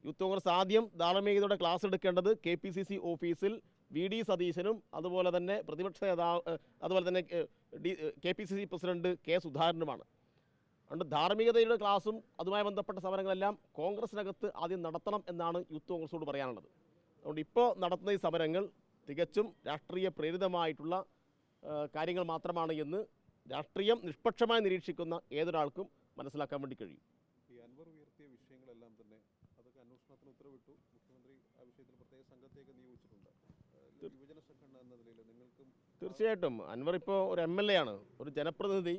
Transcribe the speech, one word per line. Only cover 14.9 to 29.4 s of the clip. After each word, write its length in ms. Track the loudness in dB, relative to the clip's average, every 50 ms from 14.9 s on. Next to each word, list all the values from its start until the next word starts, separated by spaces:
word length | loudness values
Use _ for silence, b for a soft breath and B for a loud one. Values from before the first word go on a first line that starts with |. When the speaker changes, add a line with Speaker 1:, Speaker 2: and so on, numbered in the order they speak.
| -6 -4 _ -2 -4 -4 -4 -6 -6
Speaker 1:
എന്നാണ് 260 | -2 -2 0 0 -2 -4 -4 -10
യൂത്ത് 160 | -14 _ -6 -6
കോൺഗ്രസോട് 320 | -6 -6 -6 -6 -6 -4 -4
പറയാനുള്ളത്. 380 | -4 -4 -4 -4 -6 -10 -14 -20 _ _ _ _ _ _ _ _ _ _
അതുകൊണ്ട് 220 | -10 -6 -4 -4 -6
ഇപ്പോൾ 220 | _ _ 6 6 6 6 2 0
നടത്തുന്ന 340 | 0 0 0 0 0 0
ഈ 20 | 2 2
സമരങ്ങൾ 360 | 0 2 2 2 2 2 0 -2 -2 -8 _ _ _ _ _ _
തികച്ചും 400 | -10 -2 -2 -2 0 2 0 0 0 -2 _ _ -6
രാഷ്ട്രീയ 380 | -6 -6 _ _ -4 -2 -2 -2 -2
പ്രേരിതമായിട്ടുള്ള, 760 | -2 -4 -2 -2 0 -2 0 0 2 0 0 -2 -4 -4 -4 -4 -4 -4 _ _ _ _ _ _ _ _ _ _ _ -10
ഏഹ്, 240 | -8 -6 -4 -6 -4 -4
കാര്യങ്ങൾ 300 | -4 -2 -2 -2 -2 -2 -2 -4
മാത്രമാണ് 420 | -4 -4 -4 -2 -2 0 -2 -2 -4 -4
എന്ന് 160 | -4 -4 -6 -6 -8 _ _ _ _ _ _ _ -8 -8
രാഷ്ട്രീയം 440 | -8 -8 _ _ 0 2 2 2 2 0
നിഷ്പക്ഷമായി 540 | -10 -10 _ _ -2 2 2 2 4 4 4 4
നിരീക്ഷിക്കുന്ന 480 | 2 0 0 -4 -6 -6 -6 -4 -4 -4 -6 _ _ -4 -2
ഏതൊരാൾക്കും 480 | -2 0 2 0 0 0 -2 -8 -12 -12 _ _ _ _ _ -12
മനസ്സിലാക്കാൻ 400 | -12 -10 -6 -6 -6 -4 -6 -8 -6
വേണ്ടി 140 | -8 -10 -12
കഴിയും. 220 | -12 -14 -14 -20 _ _ _ _ _ _ _ _ _ _ -20
Speaker 2:
ഈ 20 | -20 -20
അൻവർ 200 | -20 -20 -20 -20 -20 -20
ഉയർത്തിയ 320 | -20 -20 _ _ _ -20 -20 -20
വിഷയങ്ങളെല്ലാം 560 | -20 _ _ -20 -20 _ -20 -20 -20 -20 -20 -20 _
തന്നെ 180 | -20 _ -20 -20 _ _ _ _